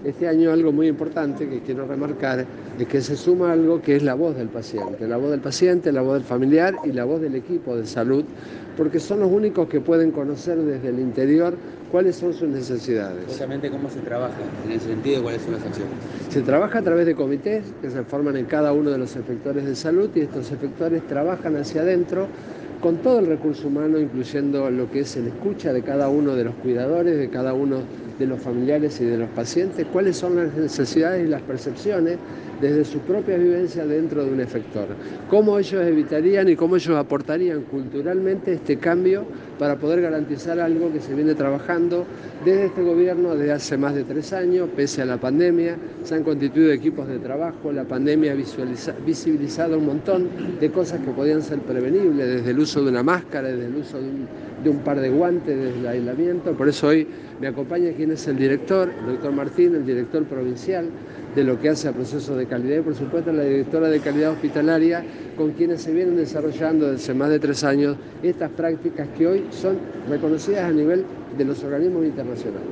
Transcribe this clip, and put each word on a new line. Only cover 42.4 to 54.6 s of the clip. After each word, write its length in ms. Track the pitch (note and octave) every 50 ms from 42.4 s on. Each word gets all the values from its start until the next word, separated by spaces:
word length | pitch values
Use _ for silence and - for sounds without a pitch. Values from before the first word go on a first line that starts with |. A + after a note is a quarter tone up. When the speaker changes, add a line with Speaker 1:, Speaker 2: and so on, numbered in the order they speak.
| D3
Speaker 1:
desde 220 | F3 F#3+ G3 G3+
este 160 | F#3 F#3+ F#3
gobierno 520 | F3+ F3 E3 E3+ F3+ F3+ F3+ E3+ F3+ F3 D#3+
desde 180 | D3 C#3+ D3
hace 240 | D3 C#3+ - - D3+
más 180 | C3+ C#3 C#3+ C#3+
de 100 | C#3+ B2
tres 280 | A#2 C3 D#3 D3+ -
años, 380 | F#3+ F#3 F#3 F3+ F3+ F#3 F3 D#3+ -
pese 280 | C#3+ C#3+ C#3 - -
a 20 | C3
la 140 | B2+ B2 A#2
pandemia. 580 | B2 B2+ C3+ D#3 F3 F3+ E3+ E3+ E3 E3+ E3+ E3+ - - - - -
Se 100 | - E3
han 80 | D#3+
constituido 500 | D3 D#3 D3+ C#3 C#3 C3+ B2 D3+ D#3+ D#3
equipos 340 | C#3+ B2 B2+ D#3+ D3+ D3 C3+ C3
de 100 | C3 A#2+
trabajo, 520 | - B2 C3+ D3 E3 E3+ D#3+ - - D3+
la 120 | C#3+ C#3 B2+
pandemia 500 | A2+ C3 B2+ C3+ D3+ D3+ D#3 D#3 D3 C#3
visualiza-, 600 | C3+ C3+ - - C3 B2+ B2+ B2+ A#2+ - E3 - - C3+
visibilizado 720 | D3+ D#3+ - - E3+ D#3 D3 C#3+ D3 - D#3+ E3 E3 D#3+ D#3
un 60 | D3+
montón 420 | C#3+ C#3 D#3 - G3+ F#3+ F3+ F3+ F3 - - E3+ - - -
de 120 | D3+ D3+
cosas 300 | D3+ F#3 F3 - E3+ D3+
que 100 | C3 C3
podían 320 | A#2+ B2 C#3 D3+ D3+ D#3
ser 160 | D3 D3 D3+ C#3+
prevenibles, 680 | - - B2+ B2+ B2 C3 E3 G3 G3+ E3+ D3 C#3 C3
desde 240 | B2 B2+ B2 A#2 B2
el 80 | B2 C#3
uso 240 | D3+ D3+ - D3
de 80 | C#3 C3+
una 120 | B2+ A#2+
máscara, 460 | B2 D#3 F3+ F3+ F3 - - C#3+ C3+ C3
desde 180 | B2+ B2 A#2+
el 100 | A#2+ C3
uso 220 | D3+ C#3+ - - C3+
de 100 | C3+ C3+
un, 200 | C#3 C#3 B2+ A2+ - - - - - -